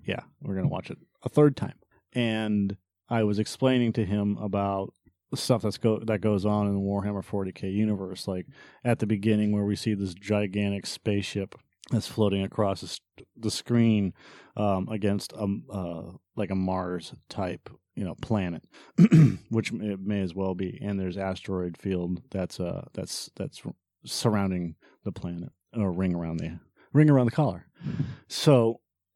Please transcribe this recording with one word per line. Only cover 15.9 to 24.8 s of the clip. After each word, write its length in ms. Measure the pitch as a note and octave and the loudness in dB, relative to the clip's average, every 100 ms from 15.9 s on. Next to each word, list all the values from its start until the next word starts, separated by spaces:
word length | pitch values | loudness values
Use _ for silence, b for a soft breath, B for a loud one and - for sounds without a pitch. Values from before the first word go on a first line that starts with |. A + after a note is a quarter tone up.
| E2 - F#2+ _ | -8 -12 -16 _
like, 160 | - F#2+ | -8 -4
a 40 | F#2+ | -2
Mars 580 | F#2 F#2 F2+ F2+ - - - | 0 -2 -4 -6 -10 -18 -12
type, 400 | - F#2 - - - _ | -6 -6 -6 -12 -20 _
you 100 | - | -8
know, 100 | F#2+ - | -8 -6
planet, 460 | - A2 F2+ E2 - B B - | -2 -2 -2 -6 -12 B B 4
<clears throat> 500 | F#3+ D#3+ C3+ F#2+ - | 8 8 8 4 -4
which 220 | A2+ - | -2 -2
it 280 | - G#2+ G2 | -4 -4 -4
may 200 | F#2+ G#2 | -2 -2
as 140 | F#2+ | -2
well 200 | F2 F#2+ | -2 -4
be. 240 | F#2 F#2+ - | -2 -6 -6
And 160 | G2+ G2 | -6 -4
there's 180 | F#2 F#2 | -4 -4
asteroid 600 | F#2+ F#2 - F#2 F2+ E2+ | -4 -6 -6 -4 -4 -6
field 460 | G2 F#2 F2 F2+ - | -4 -2 -2 -6 -6
that's, 280 | F#2+ F2+ - | -6 -4 -4
uh, 280 | F2+ F#2 - | -6 -6 -8
that's, 380 | - F#2+ - - - | -10 -10 -10 -12 -10
that's 260 | G2+ - | -10 -10
r-, 80 | - - _ _ | -14 -14 _ _
surrounding 720 | - - A#2+ G#2+ G2 F#2 F2 E2 | -12 0 2 4 2 0 -4 -8